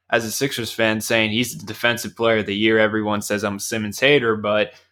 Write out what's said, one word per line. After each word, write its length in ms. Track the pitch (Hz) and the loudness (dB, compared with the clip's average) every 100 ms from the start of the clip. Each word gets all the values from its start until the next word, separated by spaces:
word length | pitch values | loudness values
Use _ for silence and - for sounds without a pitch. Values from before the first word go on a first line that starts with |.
| - | -4
as 140 | 117 | -2
a 80 | 113 | -2
Sixers 400 | - 139 - 110 | -4 -4 -4 -6
fan, 280 | - 110 110 | 0 0 0
saying 300 | - 117 110 | 0 0 2
he's 260 | 110 120 - | 0 -2 -6
the 80 | |
defensive 520 | 101 110 120 117 107 - | -12 -2 0 0 -4 -2
player 220 | 113 110 | 2 2
of 80 | 101 | 0
the 100 | 101 | 0
year. 220 | 110 113 | 4 4
Everyone 420 | 107 107 107 104 | 4 2 -2 -2
says 220 | - 104 | -2 -2
I'm 120 | 104 98 | -2 -4
a 40 | |
Simmons 400 | - 113 104 98 | -6 -6 -6 0
hater, 360 | 135 147 117 107 | 4 4 2 0
but, 360 | 104 107 104 - _ | 0 0 0 -6 _